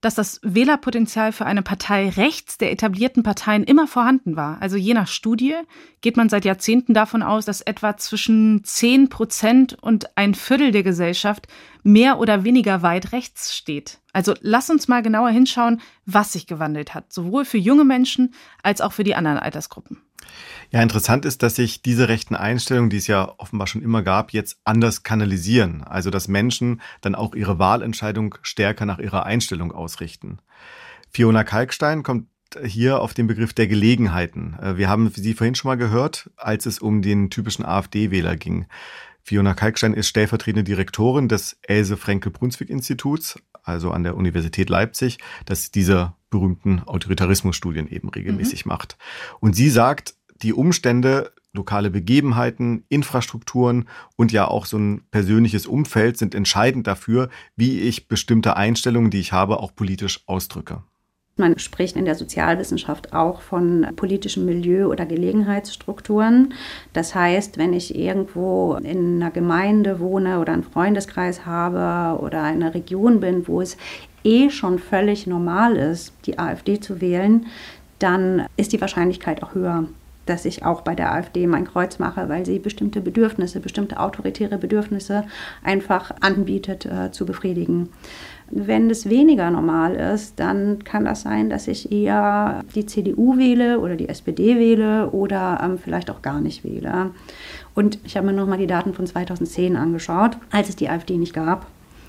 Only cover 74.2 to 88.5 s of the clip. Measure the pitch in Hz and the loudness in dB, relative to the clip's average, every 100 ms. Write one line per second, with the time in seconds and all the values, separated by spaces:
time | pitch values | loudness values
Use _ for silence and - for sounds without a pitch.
74.2 | 214 233 277 277 190 180 - 196 208 202 | 2 4 4 2 -2 -2 0 0 2 0
75.2 | 185 175 175 175 233 220 143 170 - _ | -2 -2 -2 2 2 2 0 -4 -8 _
76.2 | - - 165 170 - 208 - 185 180 175 | -10 -6 -6 -6 -2 -4 -4 -6 -2 0
77.2 | 196 226 226 - - - - _ 190 180 | 4 4 2 -16 -20 -20 -20 _ 0 2
78.2 | 185 185 - - 208 214 196 - 175 185 | 2 0 -2 -4 -2 -2 -2 0 0 0
79.2 | - 311 - 196 180 170 160 - - - | -4 -6 -6 -4 -2 -2 -4 -8 -20 -18
80.2 | - 175 175 175 - 170 - 170 170 151 | -6 -4 -4 -4 -4 -2 -4 -4 -2 -2
81.2 | 170 180 175 170 185 - 175 - 175 175 | -4 -2 0 0 -2 -2 -4 -4 -6 -4
82.2 | 185 151 180 190 202 208 208 208 185 180 | -6 -4 -4 -4 -4 -4 -4 -4 -4 2
83.2 | 220 214 180 190 180 - 202 - 185 - | 2 0 -6 -6 -8 -6 -6 -4 -4 -4
84.2 | 185 190 208 202 180 214 208 202 190 202 | -8 -4 -4 -4 -2 -2 -2 -6 -4 -4
85.2 | 208 - - - - 196 196 185 - - | -4 -10 -16 -10 -2 -2 0 -2 -2 -2
86.2 | 196 190 196 196 196 185 - 180 185 - | 0 0 0 -2 -4 -8 -6 -6 -6 -6
87.2 | 185 180 190 175 170 175 170 - - - | -6 -4 -4 -4 0 -2 -2 -10 -20 -20
88.2 | - - - | -20 -20 -10